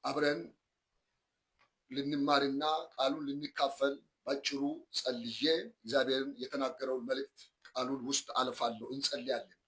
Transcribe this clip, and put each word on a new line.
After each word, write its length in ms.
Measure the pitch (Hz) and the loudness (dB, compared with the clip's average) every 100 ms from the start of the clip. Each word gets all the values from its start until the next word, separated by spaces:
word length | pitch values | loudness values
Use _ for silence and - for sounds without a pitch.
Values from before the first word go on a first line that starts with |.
አብረን 360 | 139 143 147 151 170 - _ _ _ _ _ _ _ _ _ _ _ _ _ | -2 4 4 4 -4 -14 _ _ _ _ _ _ _ _ _ _ _ _ _
ልንማርና 720 | 131 139 147 139 143 139 135 151 156 165 | -4 -2 0 4 4 4 2 2 2 -2
ቃሉን 340 | - 135 156 | 0 0 2
ልንካፈል 720 | 143 143 147 - 139 - 139 139 _ _ | -4 -6 -6 0 0 2 0 0 _ _
ባጭሩ 420 | - 139 - 143 143 165 - | -4 -2 -2 -2 -2 -2 -6
ጸልዬ 500 | - 127 123 117 - 156 160 - | -4 -2 -4 -6 0 2 2 0
እግዚአብሔርን 600 | - 113 139 131 131 135 135 | -12 -2 2 2 2 0 -6
የተናገረውን 680 | 127 - 131 120 131 131 | -6 -2 -2 -2 -2 -2
መልእክት 340 | 120 131 139 - - _ | -2 -4 -4 -12 -20 _
ቃሉን 360 | - 127 127 135 | -10 -4 -2 -2
ውስጥ 220 | 123 135 - | 0 -2 0
አልፋለሁ። 540 | - 127 123 120 110 117 | 0 0 2 0 -2 -8
እንጸልያለን። 640 | 135 139 135 123 120 - - | -2 -2 -2 -2 -2 -2 -18